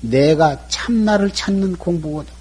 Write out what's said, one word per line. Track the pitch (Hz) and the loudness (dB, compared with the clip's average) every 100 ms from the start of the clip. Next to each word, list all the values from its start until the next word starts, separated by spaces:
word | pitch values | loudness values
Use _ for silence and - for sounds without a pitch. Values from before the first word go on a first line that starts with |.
내가 | 113 123 143 156 160 139 - | 0 2 4 4 2 0 -8
참나를 | - - 233 214 208 202 | -10 -2 0 2 2 0
찾는 | - - 196 190 180 | -2 -2 0 0 -4
공부거든. | - 175 156 151 143 - | -4 -4 -4 -8 -10 -18